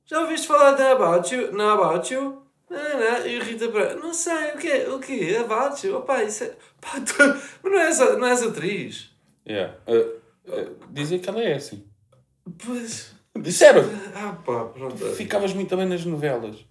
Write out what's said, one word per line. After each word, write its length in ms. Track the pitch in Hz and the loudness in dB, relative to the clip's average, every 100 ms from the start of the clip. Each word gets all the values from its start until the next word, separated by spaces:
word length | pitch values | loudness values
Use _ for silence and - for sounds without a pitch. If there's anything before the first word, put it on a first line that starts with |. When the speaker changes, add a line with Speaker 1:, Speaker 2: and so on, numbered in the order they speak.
Speaker 1:
já 160 | - 311 | -4 -2
ouviste 260 | 320 320 - | 0 -2 4
falar 260 | 294 277 | 8 8
da 200 | 269 269 | 8 6
About 420 | - 170 180 175 | 6 6 4 2
You? 180 | 254 220 | -2 -2
Na 200 | 202 208 | 2 4
About 400 | 202 165 170 - | 6 4 2 -2
You?" 300 | 262 277 - _ _ - | -4 -4 -8 _ _ -12
Não, 100 | 349 302 269 | -6 -2 0
não, 260 | 226 240 - | 2 0 -2
e 140 | 240 | -4
a 40 | |
Rita 240 | 214 226 233 | -6 -4 -2
Pereira, 260 | 214 185 - | 0 0 -2
"Não 160 | 330 | -6
sei, 400 | 330 349 320 302 | -4 -2 -2 -4
o 60 | 294 | -4
quê? 280 | 330 277 - | 0 0 0
O 100 | 262 | -6
quê? 360 | 262 240 165 226 | -6 -4 0 0
About 460 | 220 220 277 277 196 | 0 0 0 -2 -4
You? 120 | 175 | -2
Opa, 240 | - 254 | 0 0
isso 220 | 214 - | 0 -4
é, 40 | 240 - - _ | -8 -10 -20 _
pá, 200 | - 277 | -10 -8
tu, 140 | - - 285 - - - | -2 4 4 2 -8 -8
mas 100 | 381 | 0
não 60 | 392 | 2
és 220 | 320 262 | 4 4
a-, 160 | 233 214 | 4 4
não 80 | 247 | 2
és 160 | 247 | 2
atriz?" 680 | 233 - 180 190 110 107 - _ _ _ - | 0 -2 -4 -6 -8 -14 -18 _ _ _ -6
Speaker 2:
Yeah. 260 | 104 85 - - | -4 -4 -6 2
Eh, 300 | 113 113 - _ _ - | 2 2 -4 _ _ -10
eh, 200 | - - - - | -8 -8 -12 -12
dizem 280 | 147 151 180 | -6 -4 -4
que 100 | 190 | -2
ela 140 | 220 | -2
é 120 | 220 | -2
assim. 340 | 135 - 101 - _ _ _ _ _ - - | -2 -6 -16 -20 _ _ _ _ _ -20 -14
Speaker 1:
Pois. 560 | 233 240 226 - - - _ - | -8 -8 -8 -10 -14 -20 _ -8
Speaker 2:
Disseram. 460 | 151 - 294 180 - - - | -2 2 4 4 2 -4 -12
Speaker 1:
Ah, 180 | 202 208 175 - | -10 -10 -8 -6
pá, 200 | 117 113 | -6 -6
pronto. 300 | 127 131 113 - - | -10 -12 -8 -6 -6
Speaker 2:
Ficavas 360 | - 208 196 | -4 -2 -2
muito 240 | 185 185 185 | -4 -2 -2
bem 100 | 185 | -2
nas 180 | 175 | -2
novelas. 600 | 170 151 147 120 110 104 - | -4 -2 -2 -2 -6 -12 -16